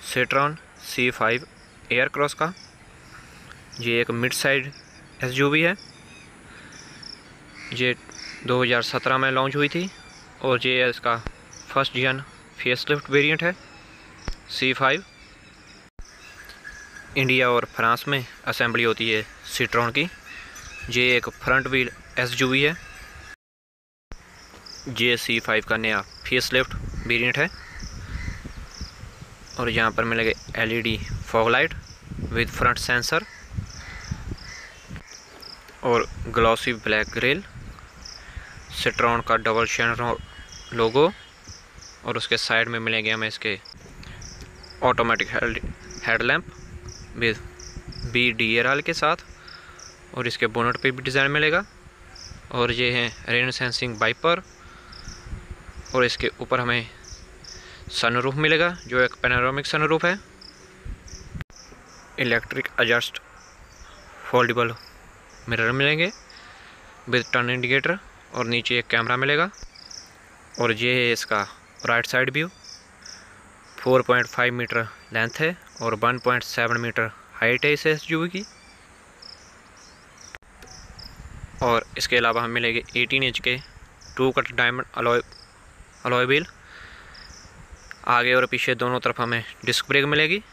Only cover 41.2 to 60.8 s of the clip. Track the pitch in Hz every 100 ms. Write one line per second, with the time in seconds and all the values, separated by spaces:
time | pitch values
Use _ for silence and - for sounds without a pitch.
41.2 | - - - - - - - - - 113
42.2 | - 113 - 113 117 117 113 113 110 110
43.2 | 110 - 110 95 - - - - - -
44.2 | - - - - - - 127 120 117 113
45.2 | 107 117 117 110 - - - - - 113
46.2 | 120 151 - - - - - - - -
47.2 | 117 107 - - - - - - 123 120
48.2 | 123 113 113 113 123 139 151 165 151 175
49.2 | - - - - - - - - - -
50.2 | 120 - 113 117 117 123 135 127 131 135
51.2 | 139 147 151 170 208 - - - - -
52.2 | - - - 123 120 120 123 123 120 113
53.2 | - 120 127 123 127 117 127 107 113 120
54.2 | 165 175 - - - - - - - -
55.2 | - - - - - - - 131 120 -
56.2 | 120 - 123 127 120 120 117 - - -
57.2 | - - - - - - - - 117 120
58.2 | 127 135 151 160 175 175 - 127 123 -
59.2 | 127 123 127 135 139 156 151 160 175 196
60.2 | - - - - - -